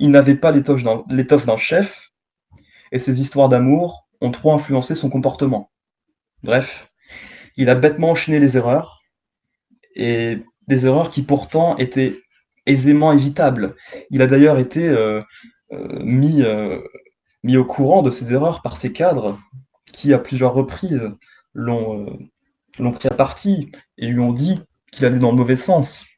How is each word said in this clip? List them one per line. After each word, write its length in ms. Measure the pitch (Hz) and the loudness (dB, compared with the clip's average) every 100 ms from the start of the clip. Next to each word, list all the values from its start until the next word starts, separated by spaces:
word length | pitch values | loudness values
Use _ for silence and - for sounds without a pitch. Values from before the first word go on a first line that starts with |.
il 120 | 147 | 4
n'avait 240 | 143 135 139 | 6 6 4
pas 160 | 160 | 2
l'étoffe 320 | 143 143 135 | 2 2 0
d'un, 180 | 117 113 - | 0 -4 -2
l'étoffe 340 | 131 127 147 | -4 2 2
d'un 120 | 120 110 | 2 -2
chef, 560 | - 165 196 - _ _ _ _ _ _ _ _ _ | 0 0 -2 -6 _ _ _ _ _ _ _ _ _
et 80 | 127 | -6
ses 200 | 135 127 | -2 -2
histoires 280 | 139 139 135 | -2 2 4
d'amour 600 | 123 127 151 175 - _ _ | 4 2 0 -2 -8 _ _
ont 100 | 123 | -8
trop 220 | 123 156 | -2 0
influencé 420 | 147 147 131 127 | 0 0 -4 -4
son 160 | 156 139 | -6 -4
comportement. 640 | 131 131 - 143 110 - _ _ _ _ _ _ _ | -4 -4 -2 -2 -4 -8 _ _ _ _ _ _ _
Bref, 480 | 123 123 135 - - _ _ - - - - - | -4 -2 -2 -10 -20 _ _ -20 -20 -20 -12 -2
il 120 | 131 | 2
a 60 | |
bêtement 360 | 127 151 147 165 | 4 2 2 0
enchaîné 280 | 165 - 151 | 0 0 2
les 180 | 139 127 | 2 2
erreurs, 460 | 120 143 170 - _ _ _ _ _ _ _ _ _ - | 0 0 -2 -14 _ _ _ _ _ _ _ _ _ -8
et 420 | 117 117 117 113 - _ - | -4 -2 -4 -6 -12 _ -2
des 180 | 131 131 | 0 2
erreurs 240 | 143 170 | 0 0
qui 140 | - | -4
pourtant 520 | 139 143 - 156 170 - | -2 -2 -2 -2 0 -2
étaient 420 | 127 135 131 - _ _ _ _ | -4 -2 -4 -4 _ _ _ _
aisément 480 | - 139 135 147 156 | -2 2 4 4 4
évitables. 600 | 147 139 143 151 120 98 - - - - | 4 2 0 0 0 -6 -10 -18 -20 -6
Il 120 | 131 | 0
a 60 | 131 | 2
d'ailleurs 300 | 135 151 135 | 6 6 4
été, 280 | 127 156 170 | 0 -2 0
euh, 340 | 123 110 107 107 - 233 _ _ | 0 0 -4 -8 -18 -20 _ _
euh, 260 | - - - | -16 -12 -10
mis, 380 | - 127 143 156 | -2 0 2 2
euh, 380 | 117 107 104 87 - - _ _ _ _ | 0 0 -4 -8 -12 -20 _ _ _ _
mis 140 | 117 127 | 0 2
au 80 | |
courant 380 | 123 - 139 185 | 2 0 2 4
de 80 | 139 | 2
ces 220 | - 120 | -2 -2
erreurs 300 | 127 160 165 | -2 0 -4
par 140 | - - | -8 -8
ses 160 | 123 | -8
cadres, 440 | - 175 143 104 104 _ - - _ _ | -2 -2 0 -4 -8 _ -20 -20 _ _
qui 220 | - 143 | -4 0
à 60 | 123 | 2
plusieurs 340 | - 131 127 | 0 -2 0
reprises 560 | 127 135 - 185 139 110 101 _ _ _ | 0 -4 -6 -6 -6 -6 -12 _ _ _
l'ont, 520 | - 117 117 110 104 104 | -10 -6 -4 -6 -8 -12
euh, 100 | - - _ _ _ _ - | -16 -20 _ _ _ _ -6
l'ont 140 | 123 | -6
pris 160 | 120 135 | -2 -2
à 60 | |
partie 580 | 127 135 - 202 190 139 - _ - | 0 -2 -2 -2 -2 -4 -16 _ -10
et 100 | 113 | -4
lui 140 | 123 | -2
ont 120 | 120 | 0
dit 280 | 120 160 185 - _ _ | -2 -2 -4 -8 _ _
qu'il 140 | - 123 | -2 0
allait 120 | 123 | 2
dans 140 | 123 | 2
le 40 | 123 | 2
mauvais 200 | 123 127 | 2 0
sens. 480 | - 175 127 - - | 2 0 0 -8 -20